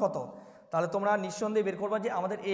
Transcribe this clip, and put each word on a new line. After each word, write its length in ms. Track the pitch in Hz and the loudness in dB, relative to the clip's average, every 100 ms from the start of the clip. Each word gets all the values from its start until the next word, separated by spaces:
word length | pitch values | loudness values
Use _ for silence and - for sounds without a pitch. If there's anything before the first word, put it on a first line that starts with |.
কত, 120 | 202 143 123 - - - - | 0 0 -6 -12 -18 -20 -4
তাহলে 160 | 165 170 202 | 0 2 2
তোমরা 160 | 202 208 | 2 2
নিঃসন্দেহে 420 | 185 - 160 214 196 | 0 -2 0 2 2
বের 100 | 180 | 0
করবা 160 | 202 214 214 | -2 0 0
যে 40 | 196 | -2
আমাদের 180 | 185 208 | -2 -2
এ 20 | - | 0